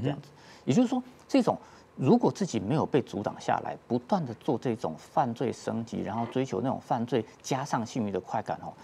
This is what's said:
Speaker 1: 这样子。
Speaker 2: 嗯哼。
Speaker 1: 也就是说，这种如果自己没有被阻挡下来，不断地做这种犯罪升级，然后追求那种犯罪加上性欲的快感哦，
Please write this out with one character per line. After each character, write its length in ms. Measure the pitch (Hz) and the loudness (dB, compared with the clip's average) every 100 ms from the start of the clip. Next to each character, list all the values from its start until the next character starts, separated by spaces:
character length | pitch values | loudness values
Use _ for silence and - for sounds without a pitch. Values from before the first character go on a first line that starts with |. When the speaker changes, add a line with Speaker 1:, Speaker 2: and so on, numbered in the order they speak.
Speaker 1:
这 60 | 120 | -2
样 120 | 143 | -4
子。 100 | - | -10
Speaker 2:
嗯 40 | |
哼。 300 | - - - | -20 -20 -8
Speaker 1:
也 100 | - | 2
就 80 | 180 | 4
是 60 | 247 | 4
说， 120 | 247 - - - | 0 -4 -18 2
这 120 | 277 | 4
种 160 | 185 - - - - - | 4 0 -8 -20 -20 0
如 200 | 135 240 | 4 6
果 140 | 165 | 4
自 160 | - 196 | 0 -2
己 140 | 110 | -2
没 140 | 92 | 0
有 120 | 156 98 | 0 4
被 160 | 139 | 2
阻 200 | - 101 | 0 -4
挡 120 | - - | -4 -4
下 200 | - 117 | -2 0
来， 120 | - 147 - | -2 -10 -2
不 120 | 247 | -4
断 240 | - 196 | 2 0
地 80 | 131 | 0
做 220 | 110 - 117 | -4 -2 0
这 180 | 131 | 0
种 200 | 110 - - | -2 -4 -6
犯 360 | - - 131 | -2 0 0
罪 180 | 113 123 | 0 -2
升 320 | 104 - 113 | -2 -4 -4
级， 160 | 113 98 | -4 -6
然 160 | 92 110 | -4 -4
后 80 | 117 | -2
追 180 | 127 | -2
求 160 | 131 98 | 0 0
那 60 | 131 | -2
种 120 | - | -4
犯 240 | - 127 | -2 -2
罪 200 | 120 123 107 - | 2 0 -2 -10
加 220 | - 131 | -4 -4
上 200 | 143 139 | 0 -2
性 220 | 110 135 104 | -2 -2 -2
欲 40 | |
的 100 | 95 | -2
快 200 | - 110 | -2 -4
感 160 | - - | -4 -6
哦， 100 | - - | -8 -14